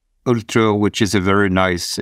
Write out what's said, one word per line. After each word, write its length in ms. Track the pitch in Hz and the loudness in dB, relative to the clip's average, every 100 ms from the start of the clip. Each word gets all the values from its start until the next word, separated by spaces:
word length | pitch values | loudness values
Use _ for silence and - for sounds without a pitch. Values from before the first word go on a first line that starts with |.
| _ _ 131 | _ _ -2
Ultra, 500 | 120 - 117 110 104 | -2 0 0 2 2
which 260 | 101 - | 0 0
is 140 | 101 101 | -2 0
a 40 | |
very 300 | 92 98 101 | 2 2 2
nice 500 | 95 92 87 - - | 2 0 -2 -6 -8